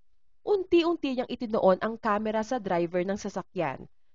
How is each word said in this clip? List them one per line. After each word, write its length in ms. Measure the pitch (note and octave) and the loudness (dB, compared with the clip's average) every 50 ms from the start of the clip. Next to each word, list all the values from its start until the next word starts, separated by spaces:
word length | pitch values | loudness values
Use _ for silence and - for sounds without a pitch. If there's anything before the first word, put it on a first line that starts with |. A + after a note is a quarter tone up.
| - - - - - - - - - | -20 -20 -20 -20 -20 -20 -20 -10 -2
Unti-unti 720 | - G#4 G4 F4+ - F4 E4+ D#4+ E4+ E4+ - - C#4 B3+ | 0 0 0 2 4 4 4 4 4 2 0 -2 -2 -2
niyang 160 | A#3+ B3 - | -2 -4 -4
itinoon 480 | B3 - B3 G#3+ A3 G#3+ - F#3+ F#3 F3+ | -6 -6 -4 -2 0 4 4 4 4 4
ang 160 | - A3 A3+ | 0 -4 -6
kamera 480 | A3 - A3+ G3+ G#3 G#3+ G#3+ G#3+ A3 A3 | -4 -2 -2 0 0 0 -2 -2 -2 -2
sa 160 | G#3+ C4 B3 | -2 -4 -4
driver 400 | F#3+ G3 F#3 E3+ E3+ E3 F3 F3+ | -2 -2 0 0 0 0 0 -2
ng 160 | F3 G3 G3 | -2 -2 -2
sasakyan 720 | G#3 - G3+ - F#3+ F3+ - - F#3 E3 C#3+ C3 - - - - - - - | -4 -6 -8 -8 -8 -10 -8 -6 -4 -4 -4 -4 -6 -12 -16 -20 -20 -20 -20